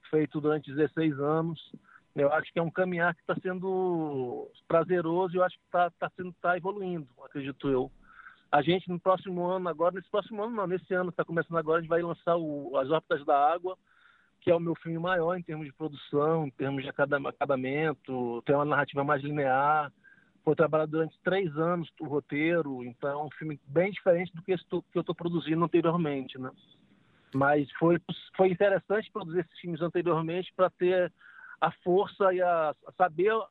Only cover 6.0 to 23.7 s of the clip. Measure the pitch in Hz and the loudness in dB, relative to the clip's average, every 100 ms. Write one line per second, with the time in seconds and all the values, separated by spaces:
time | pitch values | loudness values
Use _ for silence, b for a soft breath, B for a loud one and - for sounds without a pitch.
6 | 175 - 180 170 175 180 175 208 185 175 | -10 -8 -14 -4 -2 0 -2 -6 -6 -6
7 | 135 _ 135 151 135 135 143 131 135 - | -8 _ -12 -8 -8 -4 0 2 0 -8
8 | B B B B B 147 143 185 180 175 | B B B B B 2 2 0 -2 -2
9 | 190 185 196 180 175 185 180 151 170 185 | 0 0 -2 -4 -2 -2 -4 0 0 -2
10 | - 208 - 220 220 226 180 180 - 185 | -4 -4 -4 -8 -6 -4 -4 -4 -2 -2
11 | 180 160 156 170 156 170 156 165 160 170 | -2 -4 -2 -2 -2 -4 0 0 2 -2
12 | 175 160 - 170 160 143 139 139 135 160 | -2 -4 0 0 0 -6 -4 -2 0 0
13 | _ 160 143 143 147 175 175 185 b b | _ -4 2 4 4 2 -4 -8 b b
14 | b b b _ - 170 170 160 165 165 | b b b _ 2 2 2 -4 -4 -4
15 | 175 185 165 180 175 156 147 - 156 143 | 0 0 0 -2 -6 -10 -10 -8 -10 -8
16 | - 143 151 165 147 - 139 139 131 - | -2 0 2 2 -2 -4 -4 -2 -4 -2
17 | 143 143 139 - 139 135 127 143 156 139 | 0 0 -2 -4 -2 0 0 0 -2 -2
18 | - 127 123 117 - 143 147 139 139 139 | -6 -4 -4 -4 0 2 4 0 0 -2
19 | 139 147 143 147 139 131 143 156 143 _ | 0 0 0 -2 2 2 4 2 0 _
20 | b b b b - 151 151 156 156 156 | b b b b -2 2 2 2 0 -2
21 | 160 _ - 185 185 147 165 175 160 _ | -4 _ -2 0 -2 -2 0 -2 -4 _
22 | 156 143 - 147 160 170 147 127 123 117 | -6 -6 -4 -2 0 0 -2 -6 -10 -8
23 | 143 143 151 - 160 143 139 | -6 -6 -8 -8 -10 -10 -2